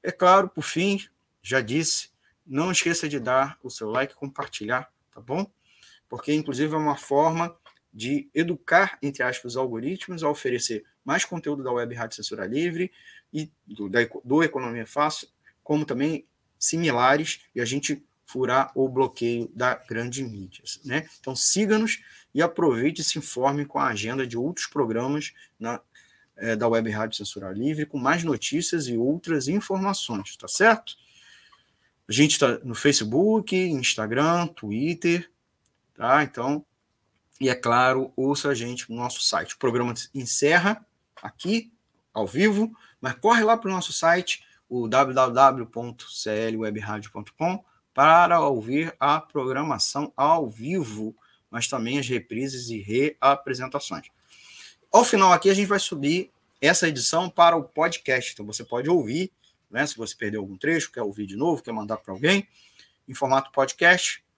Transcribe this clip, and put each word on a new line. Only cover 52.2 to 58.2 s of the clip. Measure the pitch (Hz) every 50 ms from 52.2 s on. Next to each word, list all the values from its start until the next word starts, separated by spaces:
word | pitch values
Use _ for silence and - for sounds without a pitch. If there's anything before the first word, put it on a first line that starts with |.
| 92 _ 107 113 135 135 131 127 123 117
e | 117 104
reapresentações. | 95 98 110 127 139 151 151 _ 131 135 139 - - 135 - 127 131 127 131 143 - - - 151 - - _ _ _ _ - - - - - - - - - _ _ _
Ao | - 220 240
final | - - 202 190 185
aqui, | 175 170 - 196
a | 190
gente | 196 208
vai | 190 208 196
subir | - - 180 147 139 143 165 180 185 - _ _ _ _ _ _
essa | 135 151 175 - 180 165
edição | 147 127 117 - - 165 185 180
para | - - 170 170 170
o | 165 143
podcast, | - _ - 160 165 160 - _ - 127 127